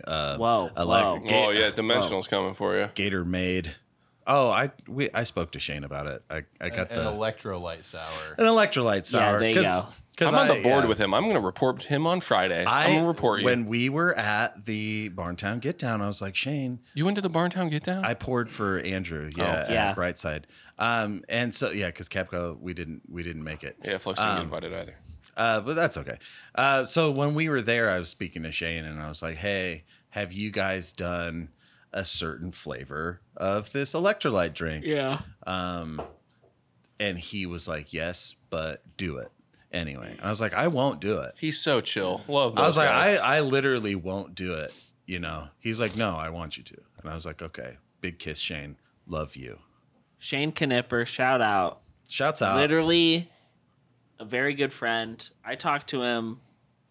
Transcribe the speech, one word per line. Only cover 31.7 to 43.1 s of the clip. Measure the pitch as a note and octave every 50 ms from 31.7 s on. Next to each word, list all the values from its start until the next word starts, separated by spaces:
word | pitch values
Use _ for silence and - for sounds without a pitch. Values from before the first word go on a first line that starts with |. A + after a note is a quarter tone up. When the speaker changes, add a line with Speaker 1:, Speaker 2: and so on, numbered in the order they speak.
| _ _ _ _
Speaker 1:
a | - G2 F#2+
certain | - - - F2 D#2+ D2+ B1 E2 F#2
flavor | E2+ - - D2+ C2+ B1 C2+ C2+ C#2+ D2 D#2+ E2+ F2+ - _ _ _
of | - - F#2+ G2 G#2 G#2+ - -
this | C#3 C#3+ C3+ -
electrolyte | D#3 E3+ G3+ G#3+ G#3+ - D3 A#2 F#2+ F2 E2 D#2
drink?" | - E2+ D#2+ D#2 D#2 - D#3
Speaker 2:
Yeah. | D3+ D3 C3+ C3 C3+ C#3+ - - - _ -
Speaker 1:
Um, | - F#2 F#2 F2+ F2+ F2+ F2 E2 D#2+ D#2 D#2 D#2 - - _ _ _ _ _ _ _ _ _ _ _ _ _ _ _ _ _
and | G#2 G2+ F#2 F2
he | E2+ - - G#2 F#2
was | F2+ F2 E2+ D#2 -
like, | E2 D2+ D2+ - -
"Yes, | D#2 D#2+ E2+ F2+ - - - - _ _ _
but | - E2 D#2+ D#2+ D2 - _ - - -
do | G2 F2 D2 B1+
it | A#1+ - _ _ _ _ _ _ _ _
anyway." | - E2+ E2+ D2+ C#2 C2 A1 G1+ - - -
I | G2
was | G#2+ G2+
like, | A2+ G#2 E2
"I | F#2 C3+ F3
won't | E3+ B2+ C3 C#3 A#2+ D2
do | D#2 G2+ G#2+ E2+
it." | C2 B1+ - -
Speaker 3:
He's | - D#3 D3+ -
so | - E3 C#3+ A#2+
chill. | G#2 - - G#2+ F#2+ F#2 F2+ - - -
Love | C#3+ C#3+ C#3 A#2+ G2+ G#2
Speaker 1:
I |
was | C3+ D#3+ D#3+
Speaker 3:
those | D#3
Speaker 1:
like, | D#3 C#3
Speaker 3:
guys. | A#2 B2+ D#3+ G3+